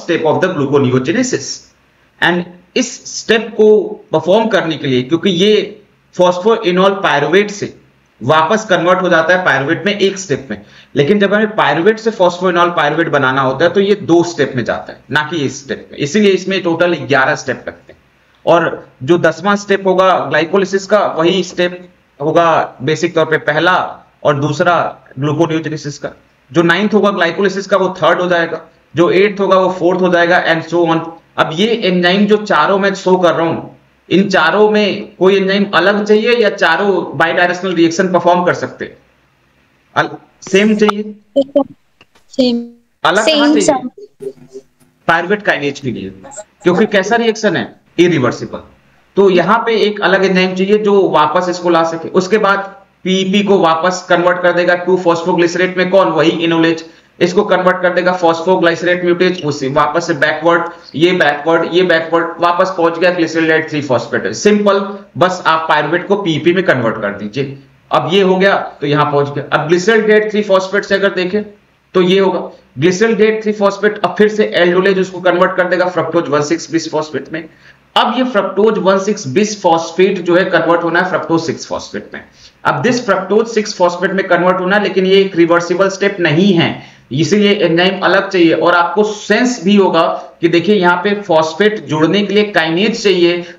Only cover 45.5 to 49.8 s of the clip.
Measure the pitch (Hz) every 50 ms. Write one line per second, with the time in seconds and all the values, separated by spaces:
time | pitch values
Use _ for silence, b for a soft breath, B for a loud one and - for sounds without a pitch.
45.5 | 156 143 143 143 135 - - 127 107 98 98 92 - - - - - - - _
46.5 | _ _ - 180 180 180 220 208 - 196 190 202 233 233 233 226 214 - - 208
47.5 | 165 131 101 - - _ _ _ _ - 175 180 165 139 123 113 - - 120 -
48.5 | - - - - _ _ _ _ _ _ _ _ - 190 202 190 180 175 165 180
49.5 | 220 233 226 233 226 202